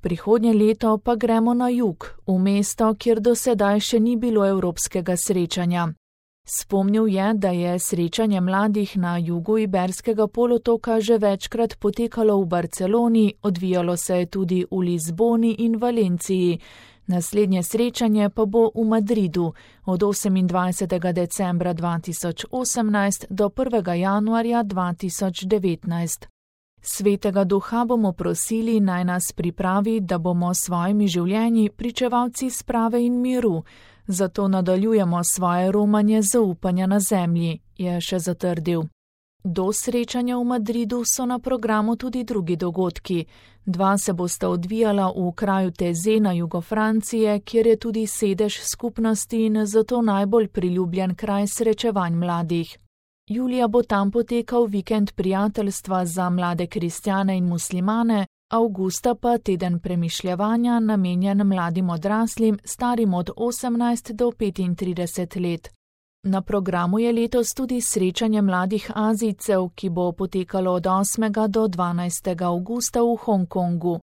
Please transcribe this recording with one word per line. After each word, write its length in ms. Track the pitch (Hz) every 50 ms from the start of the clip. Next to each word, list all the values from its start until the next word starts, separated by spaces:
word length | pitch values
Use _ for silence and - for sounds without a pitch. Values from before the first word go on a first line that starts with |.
"prihodnje 520 | - 175 175 160 - 202 220 240 220 233 220
leto 440 | 208 214 214 226 - 233 220 214
pa 180 | 208 _ 240 240
gremo 380 | 214 247 226 226 226 226 240 240
na 160 | 240 247 247
jug, 360 | 247 240 240 202 160 - - - - - -
v 120 | - 190 185
mesto, 560 | 185 196 196 202 208 - - - 233 220 220
kjer 240 | 208 - 233 226 220
do 160 | 208 240 233
sedaj 440 | 233 - 262 233 196 202 202 208 214
še 200 | 208 - 247 226
ni 180 | 220 233 247
bilo 280 | 220 233 240 220 208 196
evropskega 720 | 196 196 190 180 180 170 - - - - 190 170 185 180
srečanja." 760 | 175 - - 190 180 175 165 - 180 175 175 175 175 170 165 160 _ _ _ _ _ _ _ _ _ _
Spomnil 640 | - - - - - 202 196 190 196 208 220 226
je, 260 | 220 190 190 190 208 226
da 160 | 208 190 190
je 300 | 180 175 175 175 175 180
srečanje 640 | - - 214 175 170 170 - - 220 214 202 185
mladih 560 | 180 185 185 196 208 214 202 214 202 - -
na 200 | 190 180 175 175
jugu 400 | 175 170 165 170 175 165 - 214
Iberskega 680 | 220 220 196 185 185 180 185 185 - - 233 220 214 214
polotoka 720 | 208 - 233 240 240 240 233 - 240 226 220 - 240 226 226
že 180 | 214 214 233
večkrat 580 | 220 208 202 196 185 - - - 226 233 220 - -
potekalo 640 | - 208 208 - 233 226 - 233 220 214 208 196
v 40 | 190
Barceloni, 880 | 165 175 175 175 170 - - 185 185 214 240 233 233 226 226 214 202 - _
odvijalo 560 | - 208 185 170 190 185 180 180 175 175 175
se 200 | 170 - - 185
je 80 | 180 180
tudi 400 | 175 - 196 190 170 185 180 175 -
v 60 | -
Lizboni 800 | 190 180 175 175 170 160 165 165 170 226 233 233 226 226 226 214 -
in 180 | 233 226 226
Valenciji. 840 | 214 240 247 240 226 208 180 175 170 - - 190 185 180 175 165 - - - - - - - - _ _
Naslednje 560 | - 180 175 170 - - 208 208 185 190 180 170
srečanje 680 | - - 220 240 240 240 - 240 220 214 214 202 202
pa 160 | - - 220
bo 260 | 202 202 233 226 220 -
v 80 | 226 226
Madridu 720 | 214 220 226 208 202 240 214 196 170 151 180 170 160 - - - - - _ -
od 180 | 196 185 180 208
osemindvajsetega 1080 | 202 202 - - 202 190 190 185 175 175 185 180 185 175 - 196 175 190 175 170 185
decembra 640 | 170 180 175 170 - - 196 180 175 170 180 180 175
dva 260 | 160 165 175 170 165
tisoč 460 | - 180 165 - - 170 165 - - -
osemnajst 720 | - 254 254 - - 247 220 214 208 208 196 202 196 - - -
do 200 | 196 185 208 202
prvega 440 | _ - 262 254 240 220 175 185 175
januarja 680 | 170 180 190 196 208 214 220 226 233 226 233 233 240 233
dva 300 | 202 190 185 185 175 175
tisoč 500 | - - 180 - - 202 190 170 - 185
devetnajst. 840 | 185 220 208 185 185 165 - - 180 165 170 170 160 - - - - _ _ _ _ _ _ _ _ _ _ -
"Svetega 580 | - - - 196 208 202 202 - 208 185 202 196
Duha 420 | 175 196 196 - - 226 233 240
bomo 260 | 233 247 233 214 190
prosili, 680 | 170 - 175 175 170 165 - - 220 226 226 226 226 214
naj 240 | 202 190 180 175 180
nas 200 | 180 180 180 - - -
pripravi, 640 | - 165 175 170 - 185 185 190 202 202 226 226 226
da 180 | 190 170 185
bomo 360 | 170 160 180 175 175 175 175 180
s 40 | - -
svojimi 420 | - 180 170 175 190 208 208 208
življenji 640 | 196 170 180 170 180 196 220 226 233 233 226 214 202
pričevalci 800 | _ - 220 240 226 - 254 240 247 240 247 240 247 - 262 254
sprave 560 | 254 - - - 240 233 226 226 233 240 240
in 160 | 240 247 247
miru. 420 | 247 254 254 247 240 214 170 160 - - - - - - - _ _
Zato 400 | - 190 175 196 185 _ - 202
nadaljujemo 760 | 196 190 190 180 180 185 185 202 226 220 208 190 170 170 175 175
svoje 480 | - - 180 185 175 175 180 185 190
romanje 500 | 196 208 208 208 208 214 208 208 220 220
zaupanja 640 | 208 202 - 240 220 190 170 - - 185 180 185 185
na 120 | 185 202 208
zemlji," 600 | 190 - 214 185 175 170 170 170 170 165 160 - _ _ _
je 240 | - 185 180 175 175
še 180 | 170 - 196 180
zatrdil. 640 | 165 185 170 - - 180 175 170 156 180 175 165 160 160 _ _ _ _ _ _ _ _ _ _ -
Do 300 | 190 165 190 185 196 214
srečanja 640 | - - - - 240 240 - - 247 240 247 247
v 60 | 247 240
Madridu 600 | 240 247 247 208 208 220 240 240 208 247 247 226
so 200 | - - - 254
na 140 | 240 247 240
programu 560 | - 254 254 247 220 220 214 214 214 220 233
tudi 280 | 233 254 254 233 254 240
drugi 320 | 226 233 208 175 160 180
dogodki. 720 | 156 185 175 165 185 185 175 - - _ - 185 170 160 - - - - - _ - -
Dva 320 | 196 180 170 196 190 202
se 160 | 202 - - 185
bosta 360 | 170 180 170 - - 190 180
odvijala 640 | 180 175 170 185 220 220 226 214 202 202 190 185 -
v 160 | 185 180 175
kraju 400 | 170 - 220 196 190 190 190 180
Teze 480 | 170 - 185 175 170 165 175 220 220 220
na 120 | 214 196
jugu 300 | 180 170 170 160 - 175
Francije, 800 | 165 - 220 220 214 220 220 220 208 - 240 226 220 208 208 208
kjer 280 | - - - 226 220
je 100 | 226 220
tudi 300 | 220 - 233 202 220 220
sedež 520 | 196 - - 220 196 196 180 214 208 - -
skupnosti 840 | - - - - - 240 - - 226 220 220 208 - - 240 226 220
in 200 | 220 214 214 214
zato 360 | 202 208 220 220 - 247 240
najbolj 460 | 233 220 196 196 202 202 226 233 220
priljubljen 680 | 196 - 196 180 180 175 185 185 170 170 190 185 185 180
kraj 320 | - 220 208 196 202 208
srečevanj 680 | 202 - - 233 220 214 - - 226 208 202 180 170 165
mladih. 640 | 170 175 175 175 170 170 160 170 170 165 - - _ _ _ _ _ _ _ _ _ _ _
Julija 380 | 208 240 254 254 247 254 240
bo 160 | 220 214 247 233
tam 280 | _ 214 196 202 202
potekal 540 | - 240 226 - 240 240 233 - 247 240 240
vikend 460 | 214 196 202 185 - 220 214 202 202
prijateljstva 920 | - - 180 185 190 190 202 214 208 233 214 196 196 - - 185 190 185 180
za 240 | 170 165 185 180 180
mlade 380 | 180 180 180 175 175 165 175
kristjane 680 | 170 - 202 170 170 165 - - 214 190 196 196 190 190
in 80 | 185 180
muslimane, 800 | 175 170 170 - - 180 180 180 202 220 233 233 233 226 202 190 - _ _ _ _
avgusta 640 | - 226 226 233 196 185 190 190 175 - - 254 240
pa 220 | 196 - 240 240
teden 420 | 233 - 208 190 170 185 175 175 170
premišljevanja, 1000 | - 175 180 170 170 165 - - - 185 180 180 208 214 233 233 240 240 240 233
namenjen 680 | 220 214 214 196 185 180 180 180 190 196 202 202 208
mladim 420 | 202 196 185 170 170 165 185 190 175
odraslim, 720 | 170 160 156 196 208 220 233 226 - - 226 220 208 202 _
starim 480 | - - - 247 240 247 233 226 202 180
od 160 | 175 170 - -
osemnajst 760 | - 226 240 240 - - 247 233 233 240 240 240 233 - -
do 200 | 220 208 247 240
petintrideset 1040 | 233 - 220 196 175 - 180 180 175 - 196 180 175 175 175 170 - - 180 170 -
let. 340 | 185 175 175 170 165 - - - _ _ _ _ _ _ _ _ _ -
Na 180 | 190 190 190
programu 580 | 190 - 214 202 190 190 180 175 175 175 190 220
je 120 | 233 233
letos 360 | 233 226 233 233 247 247 233 233 -
tudi 260 | - 262 247 254 247
srečanje 600 | 226 - - 214 190 185 185 - 226 220 214 214
mladih 500 | 202 190 185 180 185 190 214 208 - - 214
Azijcev, 720 | 214 214 220 226 202 233 214 196 - - - 196 185 185 175 _
ki 140 | - - 185
bo 220 | 165 180 180 175
potekalo 600 | 170 - 196 175 - 190 180 - - 190 185 185
od 160 | 180 180 175
osmega 600 | 185 185 190 202 - - - 220 214 202 220 220
do 200 | 214 196 226 220
dvanajstega 800 | 220 175 170 180 175 175 170 175 175 - - - 190 180 165 185
avgusta 540 | 175 175 180 180 202 233 240 226 - - 240
v 140 | 233 233 233
Hongkongu. 840 | 220 - - 214 190 180 - - 190 180 175 175 170 165 180 170 170 _ _